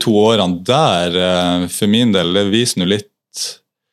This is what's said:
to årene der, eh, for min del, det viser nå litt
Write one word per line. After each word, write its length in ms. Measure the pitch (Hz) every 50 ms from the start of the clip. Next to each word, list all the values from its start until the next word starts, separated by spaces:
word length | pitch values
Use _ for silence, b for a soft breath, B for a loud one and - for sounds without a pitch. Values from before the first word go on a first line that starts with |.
to 120 | - 120 107 104
årene 460 | 107 110 113 107 95 87 90 85 92
der, 520 | 117 123 147 160 131 95 87 87 87 87 90
eh, 500 | 90 90 92 90 90 87 90 90 90 85
for 200 | - - 110 101
min 240 | 104 113 123 117 98
del, 180 | 95 85 85 90
det 140 | 101 101 98
viser 320 | 98 113 120 117 - 95
nå 60 | 90 90
litt 200 | 101 104 - - _ _ _ _ _ - - - - - _ _ _ _ _ _